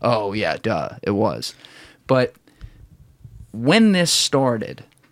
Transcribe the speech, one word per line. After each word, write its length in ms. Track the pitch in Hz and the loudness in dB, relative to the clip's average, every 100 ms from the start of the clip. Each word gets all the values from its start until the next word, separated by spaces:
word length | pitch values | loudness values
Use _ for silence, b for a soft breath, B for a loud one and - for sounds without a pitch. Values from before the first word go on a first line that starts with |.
oh, 320 | 120 113 101 | 0 0 -2
yeah, 240 | 107 87 78 | -2 -2 -2
duh, 280 | 110 90 62 - | -2 -2 -4 -6
it 80 | - | -4
was." 420 | 101 107 60 - B B B B B - | 0 0 -2 -10 B B B B B 0
But 260 | 131 123 - _ b b b b - - _ - - - | 0 0 -6 _ b b b b -20 -20 _ -20 -20 -14
when 400 | 107 123 208 220 | -2 2 6 6
this 200 | 185 170 | 4 2
started, 720 | - - 139 131 113 - - - _ _ | 0 0 0 0 -2 -6 -12 -20 _ _